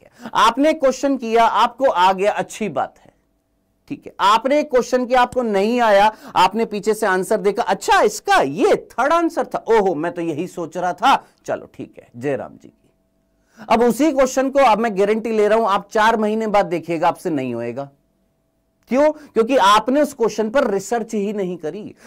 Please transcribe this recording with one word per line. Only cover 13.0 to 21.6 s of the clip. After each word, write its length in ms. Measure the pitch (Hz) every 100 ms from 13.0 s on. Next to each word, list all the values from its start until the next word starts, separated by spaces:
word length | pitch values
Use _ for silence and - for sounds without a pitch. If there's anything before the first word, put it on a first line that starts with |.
| _ _ _ _ _ - -
अब 120 | 226
उसी 300 | 240 226 311
क्वेश्चन 380 | 269 262 269 269
को 80 | 277
अब 200 | 254 208
मैं 200 | 233 190
गारंटी 340 | 202 220 226
ले 160 | 220 208
रहा 100 | 220
हूं 100 | 220
आप 200 | 196 -
चार 240 | 220 214 233
महीने 300 | 214 220 220
बाद 200 | 202 175
देखिएगा 420 | 170 165 170 170
आपसे 220 | 175 185
नहीं 240 | 147 127
होएगा। 360 | 117 117 120 139 _ _ _ _ _ _ _ _ _ -
क्यों? 240 | 254 302
क्योंकि 440 | 302 - 226 226 214
आपने 460 | 190 214 214 277
उस 120 | 285
क्वेश्चन 360 | - 220 - 214
पर 200 | 269 233
रिसर्च 440 | 196 190 240 220
ही 180 | 220 202
नहीं 240 | 208 180
करी, 380 | 180